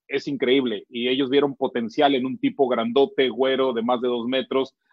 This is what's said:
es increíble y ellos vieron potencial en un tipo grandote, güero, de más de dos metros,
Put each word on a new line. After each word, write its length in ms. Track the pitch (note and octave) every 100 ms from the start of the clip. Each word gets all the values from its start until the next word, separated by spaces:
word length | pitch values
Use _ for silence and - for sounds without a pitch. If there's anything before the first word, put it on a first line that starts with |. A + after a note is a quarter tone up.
| -
es 200 | C3+ D#3
increíble 560 | C3+ B2 C3+ B2 G2+ -
y 200 | B2 B2
ellos 200 | C3 C3
vieron 280 | C#3 C#3+ C3
potencial 580 | C3 A#2+ A2+ - C#3+
en 100 | C3+ C3
un 120 | B2
tipo 300 | C#3 - B2
grandote, 600 | A#2 A#2 C3 C3+ - B2+
güero, 440 | A2 C3 C3+ C3
de 100 | A#2
más 180 | A#2+ A#2+
de 80 | B2
dos 180 | B2 A#2+
metros, 500 | C3 A#2 C3+ B2+ _ _